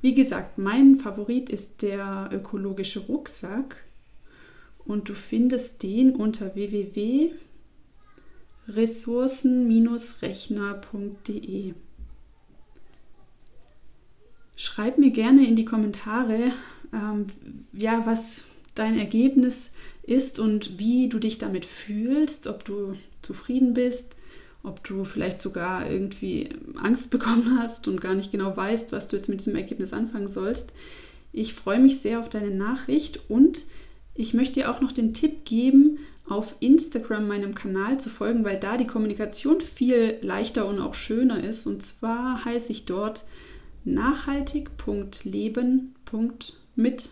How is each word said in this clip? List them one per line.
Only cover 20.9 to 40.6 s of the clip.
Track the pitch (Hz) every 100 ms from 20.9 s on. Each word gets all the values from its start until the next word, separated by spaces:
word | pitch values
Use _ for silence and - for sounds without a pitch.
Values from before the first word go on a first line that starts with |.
| 247 247
du | 226
dich | 220 220
damit | 214 190
fühlst, | - - - 208 233 285 302 - -
ob | 202 -
du | 202 196 196 - -
zufrieden | - - - 254 262 240
bist, | 247 240 - - - - - -
ob | - -
du | - 190 190
vielleicht | - 185 190
sogar | 190 185 180 185 -
irgendwie | 190 196 - 196 170 - - - -
Angst | 202 254 -
bekommen | 254 226 233 233 254
hast | 233 - -
und | 190
gar | 185 190
nicht | 196
genau | 202 196 190
weißt, | 190 226 -
was | 196 -
du | 202
jetzt | 202
mit | 196
diesem | 220 196
Ergebnis | 190 - 190
anfangen | 202 226 220 196
sollst. | 190 190 254 - - - - - - -
Ich | - 220
freue | - - 220
mich | 269 269
sehr | 208 233
auf | 233
deine | 214 202
Nachricht | 190 202 262 - 285 302 - -
und | 220 294 - - - - - - -
ich | 226
möchte | 226 262 -
dir | 254
auch | 254
noch | 262
den | - 226
Tipp | 226 311 302 -
geben, | 226 254 269 294 294 - - -
auf | 202 214 -
Instagram | 240 302 - 233 226 214 208
meinem | 202 196
Kanal | 196 202 190 202 269
zu | 233
folgen, | - 208 233
weil | 208 196
da | 196 233
die | 240
Kommunikation | 226 214 208 208 - 277 320
viel | - - 247 247 226 220
leichter | 196 190 226 -